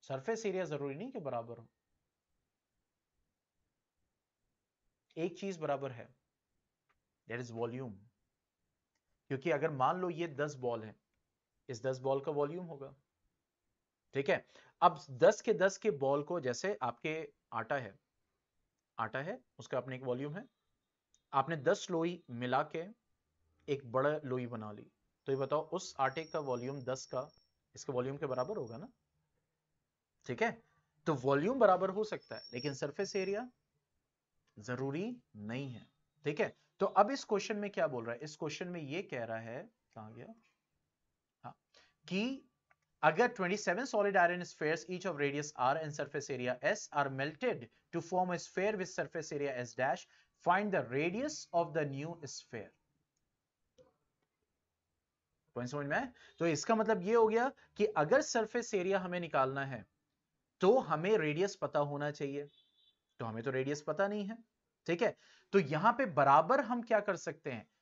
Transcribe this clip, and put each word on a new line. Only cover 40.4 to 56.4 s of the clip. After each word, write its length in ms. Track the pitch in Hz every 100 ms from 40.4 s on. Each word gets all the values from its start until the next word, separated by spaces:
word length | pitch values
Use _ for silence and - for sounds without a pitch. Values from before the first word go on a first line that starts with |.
| _ _ _ _ _ _ _ _ _ _
हाँ, 140 | - - _ - _ _ 151
कि 400 | 180 233 269 - _ _ _ _ _
अगर 260 | 151 165 240
ट्वेंटी 280 | 240 180 202
सेवन 280 | 208 180
solid 300 | 269 214 202
iron 300 | 196 175 180 170
spheres, 380 | - 151 156 160
each 160 | 180 185
of 140 | 151
radius 320 | 143 139 147 -
r 160 | 127 160
and 140 | 156 147
surface 300 | 143 151 139
area 340 | 131 123 123
s, 260 | 147 214 - 151
are 140 | 139 135
melted 380 | 139 165 247 190 113 _ _ 170
to 60 | 165
form 180 | 185 185
a 80 | 175 -
sphere 280 | - 196 220
with 140 | 180 -
surface 340 | 151 170 151
area 260 | 151 143 127
s 180 | 120 -
dash, 280 | 131 180 - _ _ _ -
find 220 | 180 208
the 100 | 185 117
radius 440 | 127 160 190 285 294 -
of 120 | 170 165
the 120 | 151
new 360 | 147 135 156 165
sphere। 540 | 139 - - 117 98 _ _ _ _ _ _ _ _ _ _ _ - _ _ _ _ _ _ _ _ _ _ _ _ _ _ _ _
पॉइंट 160 | - 123
समझ 160 | 147 143
में 100 | 170
आया? 160 | 262 - -
तो 80 | _